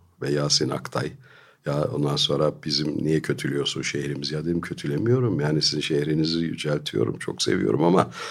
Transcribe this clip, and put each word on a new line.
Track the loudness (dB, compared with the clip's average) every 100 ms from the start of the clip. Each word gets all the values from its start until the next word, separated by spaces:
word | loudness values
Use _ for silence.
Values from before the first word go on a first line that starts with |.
| _ _
ve | -2
Yasin | 0 2 2 2
Aktay. | -2 -4 -4 -6 -8 -18 -20 -20 _ -4
Ya | -2
ondan | 0 0 0 0
sonra | 0 2 2 0 -4
"Bizim | -2 -2 0 0
niye | 2
kötülüyorsun | 0 -2 -2 -2 -2 -4
şehrimizi?" | -4 -4 -4 -4 -4 -4
Ya | -2
dedim, | -2
"Kötülemiyorum. | -2 -6 -4 0 2 4 4 2
Yani | 2 2
sizin | 2 0
şehrinizi | 0 0 2 2 2 0
yüceltiyorum. | -2 -2 -2 -2 -2 0 0 -2
Çok | -8 -4
seviyorum | 0 2 2 4
ama | 6 6 4 -2 -12